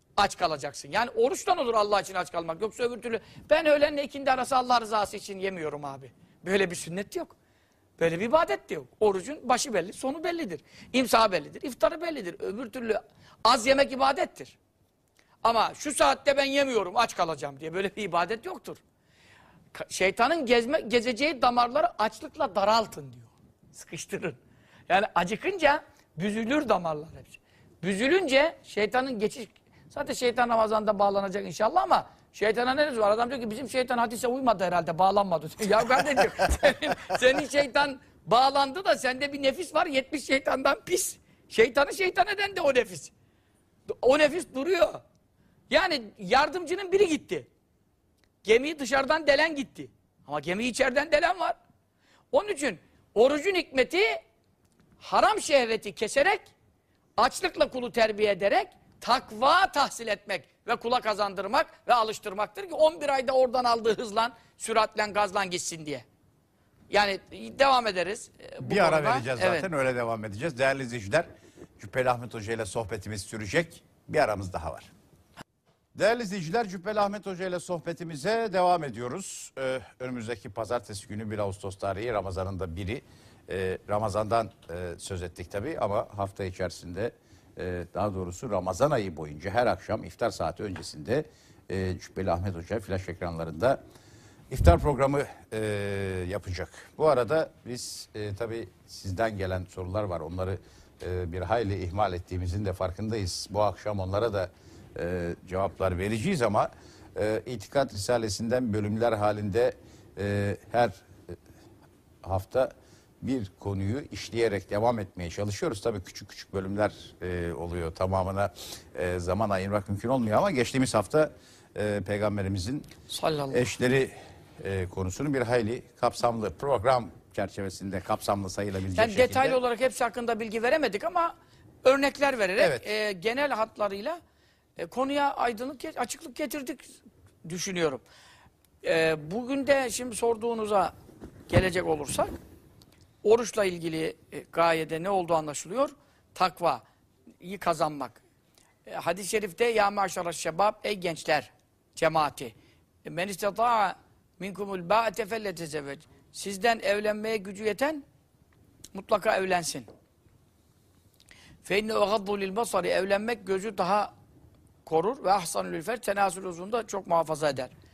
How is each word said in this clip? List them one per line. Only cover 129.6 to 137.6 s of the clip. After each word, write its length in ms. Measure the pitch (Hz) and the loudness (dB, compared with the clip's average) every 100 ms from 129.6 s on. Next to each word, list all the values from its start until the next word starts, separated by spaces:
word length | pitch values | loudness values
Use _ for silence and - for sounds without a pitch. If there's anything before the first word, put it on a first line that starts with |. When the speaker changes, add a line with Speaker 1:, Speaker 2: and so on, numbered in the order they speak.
| 247 226 | 0 0
Speaker 1:
hepsi 240 | 254 - | 0 0
hakkında 360 | 240 240 240 226 | -4 -2 -2 -2
bilgi 220 | 226 226 | -2 -2
veremedik 420 | 233 311 269 196 | 2 2 2 -2
ama 320 | 311 349 330 - _ - - - | -2 0 -2 -4 _ -20 -20 0
örnekler 540 | 254 269 277 - 277 262 | 4 6 4 2 0 2
vererek, 260 | 190 196 | 2 4
Speaker 2:
Evet. 220 | 185 127 - | 4 2 -2
Speaker 1:
e, 260 | 214 214 | -2 -2
genel 380 | 190 202 247 294 | -2 -2 0 0
hatlarıyla, 720 | 226 226 - 208 196 233 339 - _ _ _ _ - | 0 -2 -2 -4 -4 -8 -8 -12 _ _ _ _ -12
e, 80 | 165 | -8
konuya 480 | - 269 285 285 | -2 -2 0 0
aydınlık, 500 | - 247 214 254 285 320 - | 0 -2 -2 -8 -10 -10 -6
açıklık 380 | 247 - 311 240 | -6 -8 -12 -6
getirdik 440 | 302 302 262 277 - - - _ _ _ 165 | -6 -6 -8 -10 -14 -20 -20 _ _ _ -10
düşünüyorum. 520 | 175 | -8